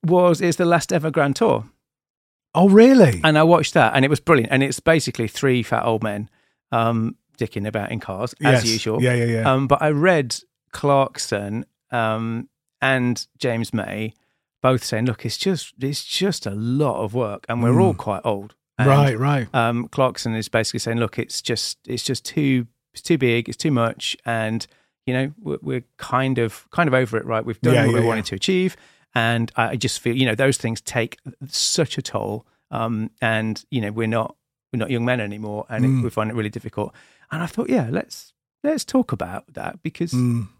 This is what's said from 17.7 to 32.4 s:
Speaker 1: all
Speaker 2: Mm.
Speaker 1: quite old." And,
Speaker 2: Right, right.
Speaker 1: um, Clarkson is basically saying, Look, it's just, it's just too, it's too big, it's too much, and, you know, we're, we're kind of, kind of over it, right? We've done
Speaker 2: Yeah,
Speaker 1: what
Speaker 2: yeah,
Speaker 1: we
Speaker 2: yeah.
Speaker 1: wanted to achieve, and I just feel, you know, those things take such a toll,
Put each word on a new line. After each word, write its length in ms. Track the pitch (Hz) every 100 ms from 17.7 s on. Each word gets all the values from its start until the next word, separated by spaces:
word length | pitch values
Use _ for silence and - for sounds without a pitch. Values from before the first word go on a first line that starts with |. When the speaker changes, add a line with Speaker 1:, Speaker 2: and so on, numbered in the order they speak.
| 123
Speaker 1:
all 140 | 113
Speaker 2:
Mm. 20 | 95
Speaker 1:
quite 220 | - 98
old." 300 | 113 101 101 _ _ -
And, 80 | 131
Speaker 2:
Right, 300 | 139 143 113
right. 300 | 135 143 110
Speaker 1:
um, 360 | 131 117 120 123
Clarkson 480 | - 131 127 120 110
is 120 | 107
basically 300 | 113 110 113
saying, 200 | - 117
Look, 200 | 117 -
it's 240 | - -
just, 360 | - 113 - - -
it's 160 | 120
just 200 | - 127
too, 440 | - - 143 127 120 _ _
it's 100 | -
too 160 | - 165
big, 300 | 127 117 113
it's 80 | -
too 140 | 165
much, 440 | 127 117 - - -
and, 400 | - 117 110 113 - _ _ _
you 80 | -
know, 180 | 127 135 147
we're, 180 | 185 143
we're 240 | 147 127 - _
kind 420 | - 123 131 127
of, 320 | 113 - _
kind 160 | - 165
of 80 |
over 220 | 131 123 110
it, 100 | -
right? 180 | 113
We've 160 | 113 113
done 140 | 120
Speaker 2:
Yeah, 120 | 127 117
Speaker 1:
what 40 |
Speaker 2:
yeah, 40 | 117
Speaker 1:
we 40 |
Speaker 2:
yeah. 40 | 117
Speaker 1:
wanted 180 | 113 -
to 100 | 95
achieve, 400 | - 185 185 - _ _ _ 123
and 340 | 113 117 113 -
I 180 | 113
just 240 | 127 113 -
feel, 160 | 120 120
you 100 | 131
know, 100 | 110
those 220 | 135 131
things 220 | 117 113
take 380 | - 123 117 - - - 135
such 500 | - - - 160 -
a 40 |
toll, 440 | - 107 104 107